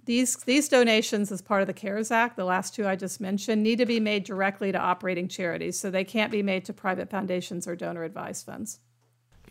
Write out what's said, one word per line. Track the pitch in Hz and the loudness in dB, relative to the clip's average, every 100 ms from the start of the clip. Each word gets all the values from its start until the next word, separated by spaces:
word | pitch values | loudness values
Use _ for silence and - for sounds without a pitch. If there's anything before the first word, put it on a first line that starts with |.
| - | -2
these, | 240 254 - | 2 2 0
these | - 269 294 | 2 2 6
donations | 262 233 220 220 214 202 | 6 6 4 2 0 -2
as | 190 | -4
part | - 202 | 0 0
of | 196 | 0
the | |
cares | 185 208 202 220 | -2 -4 -4 0
Act, | 233 233 - | 2 2 0
the | |
last | 180 185 190 | 0 0 -2
two | - 202 | -2 -2
I | 190 | 0
just | 190 - | -4 -6
mentioned, | 190 196 202 220 | -4 -2 0 2
need | 214 233 | 4 4
to | 240 | 4
be | 233 | 2
made | 214 208 | 2 0
directly | 185 190 196 196 202 | -2 0 0 0 0
to | 180 | 0
operating | 180 180 185 180 185 | 2 0 0 -2 -2
charities, | - 175 165 165 180 | -2 -4 -2 -4 -4
so | 202 | -2
they | 185 | -2
can't | 190 220 214 | 0 0 0
be | 220 | 2
made | 202 190 185 | 0 0 -4
to | |
private | 214 202 185 185 | -6 -2 -2 -2
foundations | 196 190 180 180 175 180 | -4 -2 -2 -4 -8 -6
or | 175 | -6
donor | 175 170 | -6 -6
advised | 165 196 - - - | -8 -8 -10 -10 -12
funds. | - 214 - _ _ _ _ _ - - | -12 -12 -12 _ _ _ _ _ -20 -20